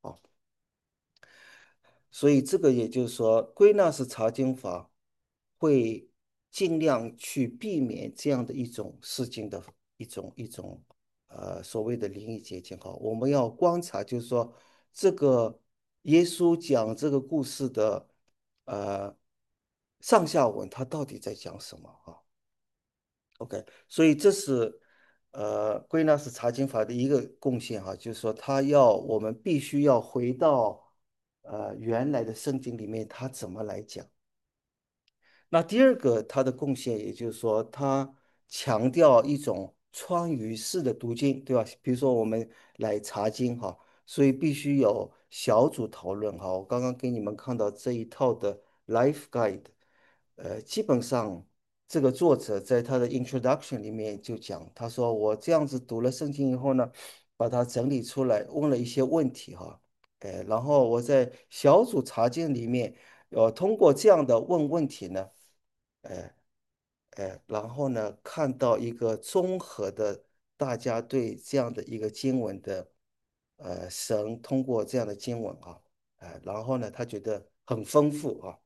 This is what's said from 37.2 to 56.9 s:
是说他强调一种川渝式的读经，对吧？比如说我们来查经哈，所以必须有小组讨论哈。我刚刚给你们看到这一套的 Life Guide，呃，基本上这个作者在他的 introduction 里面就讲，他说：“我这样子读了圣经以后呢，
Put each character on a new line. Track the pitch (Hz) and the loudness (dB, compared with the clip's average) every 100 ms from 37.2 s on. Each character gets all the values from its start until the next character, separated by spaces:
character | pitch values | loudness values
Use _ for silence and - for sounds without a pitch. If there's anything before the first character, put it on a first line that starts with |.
| 117 | -8
是 | 107 | -4
说 | 117 110 | 0 0
他 | 113 131 139 135 135 - _ _ _ | -2 -4 0 0 -2 -10 _ _ _
强 | - - 110 123 | -8 -2 0 2
调 | 127 160 120 | 6 8 8
一 | 117 143 | 6 -2
种 | 143 95 95 _ _ | -2 -6 -8 _ _
川 | - - 175 170 | -18 -6 -4 -2
渝 | 143 110 | -4 -6
式 | 113 - 185 | -8 -6 -2
的 | 135 | -2
读 | 110 117 | -2 -4
经， | 120 139 135 | 0 0 0
对 | - 127 | 0 0
吧？ | 110 - | 0 -6
比 | - | -4
如 | 123 | 0
说 | 135 | 2
我 | 120 | 2
们 | 110 113 113 - _ _ | 2 -2 -6 -12 _ _
来 | 110 104 | -4 -4
查 | 107 - 107 | -4 -4 -4
经 | 107 123 120 | -2 -4 -4
哈， | 104 87 _ _ _ | -8 -10 _ _ _
所 | - | 2
以 | 139 | 2
必 | 135 156 | 4 0
须 | 139 143 139 | -2 0 2
有 | 113 107 98 _ _ | 4 2 -4 _ _
小 | - - 110 139 | -8 2 4 4
组 | 151 110 | 0 -8
讨 | - 90 | -8 -8
论 | 101 107 90 | -4 -4 -6
哈。 | 95 | -6
我 | 92 | -6
刚 | 95 123 | -2 -2
刚 | 127 | -2
给 | 123 127 | -4 -6
你 | 120 | -4
们 | 104 | -6
看 | 107 - 120 | -8 -8 -2
到 | 104 | -2
这 | 104 - | -2 -6
一 | 120 | -6
套 | 113 - 131 | -8 0 0
的 | 113 101 101 _ _ - | 0 -4 -6 _ _ -2
Life | 113 131 151 - | 2 2 0 -8
Guide， | 123 110 95 - _ _ _ _ _ _ - | -2 -2 -2 -14 _ _ _ _ _ _ -16
呃， | 92 104 | -12 -10
基 | - - | -8 -6
本 | 214 127 | 2 0
上 | 120 127 107 87 - _ _ _ _ | 2 -2 -2 -8 -14 _ _ _ _
这 | 165 | 2
个 | 135 | 2
作 | 127 175 135 | 4 4 4
者 | - 101 | 2 -6
在 | - 123 | 0 0
他 | 120 131 | 2 0
的 | 120 | 0
introduction | 131 123 135 127 147 - 123 | -2 -4 -2 0 0 -2 -10
里 | 107 | -8
面 | 110 107 101 | -8 -8 -8
就 | - 113 | -10 -12
讲， | - 87 82 - | -10 -12 -14 -12
他 | 117 | -10
说 | 120 120 | -2 0
：“我 | 110 107 | 2 0
这 | 107 - | 0 2
样 | 165 147 | 2 2
子 | 131 | -6
读 | - 113 | -6 -2
了 | 120 | -2
圣 | 131 151 | -2 -6
经 | 143 139 | -2 0
以 | |
后 | 127 135 | 0 0
呢， | 131 120 | 2 0